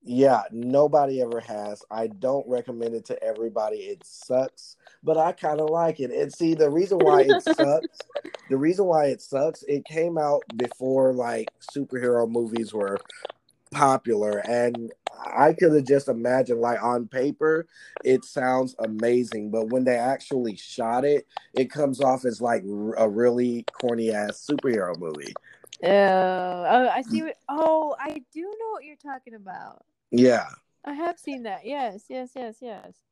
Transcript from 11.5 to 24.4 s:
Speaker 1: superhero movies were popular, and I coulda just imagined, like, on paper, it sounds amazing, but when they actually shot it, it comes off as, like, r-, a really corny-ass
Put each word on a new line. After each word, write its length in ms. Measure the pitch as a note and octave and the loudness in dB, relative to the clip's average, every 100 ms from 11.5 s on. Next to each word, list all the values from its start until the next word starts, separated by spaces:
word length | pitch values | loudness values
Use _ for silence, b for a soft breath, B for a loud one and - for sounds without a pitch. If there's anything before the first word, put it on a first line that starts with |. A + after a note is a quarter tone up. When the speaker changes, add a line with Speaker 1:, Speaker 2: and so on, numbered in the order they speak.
| _ | _
Speaker 1:
superhero 680 | - C#3+ C3+ B2+ B2 A#2+ A2+ | -10 -8 -6 -2 2 4 2
movies 420 | A#2 A#2 A#2 G#2+ | 0 -2 -2 -4
were 240 | G#2+ G2 G2 - B - - _ _ _ | -4 -4 -4 -8 B -16 -18 _ _ _
popular, 640 | C#3+ C#3+ C3 A#2+ G#2+ G#2 G#2 G#2+ | 0 2 2 0 0 0 -2 -2
and 440 | A#2+ A#2+ A#2+ A2+ - - - - | 0 0 -2 -10 -12 -14 -12 -8
I 180 | - D3 | 2 4
coulda 300 | D#3+ F3 D3+ | 6 4 4
just 260 | C3 C#3 C#3 | 4 2 2
imagined, 520 | A#2 A#2 B2+ B2 A#2 | -2 0 0 0 0
like, 220 | C3 A#2 | 0 0
on 240 | A2+ B2 A2+ | 0 -2 -4
paper, 580 | C3 C3+ D3 D#3 D#3+ E3+ B B B | -4 -4 0 0 0 -4 B B B
it 200 | - C3 | 2 2
sounds 500 | - - B2+ B2+ B2+ - | 2 -2 0 2 0 -4
amazing, 680 | A2+ A2 A#2 A#2+ A#2 A2 G#2 | -6 0 2 2 0 -6 -4
but 180 | A2 A2 | -4 0
when 140 | B2+ | 0
they 120 | B2+ B2 | 2 2
actually 600 | B2 C3+ - C#3 A#2 F#2+ | 0 -2 -4 -4 -4 -8
shot 480 | - - A2+ B2 | -14 -6 -2 0
it, 220 | C#3 D3 - B B | 2 0 -2 B B
it 160 | - B2+ | -4 -2
comes 300 | D3 C#3+ B2+ | 0 -2 0
off 240 | C3+ C3 | 0 2
as, 160 | B2+ G#2+ | -2 -2
like, 240 | A#2+ A2+ F#2+ | -2 -2 -2
r-, 260 | G#2 G#2+ A2+ | -6 -6 0
a 120 | A2 | 0
really 560 | G2+ A#2+ A#2+ B2 A#2+ A2+ | 4 2 2 0 -2 -8
corny-ass 720 | - B2 A#2 A2+ G#2+ G#2 - | -6 -2 0 0 -2 -4 -8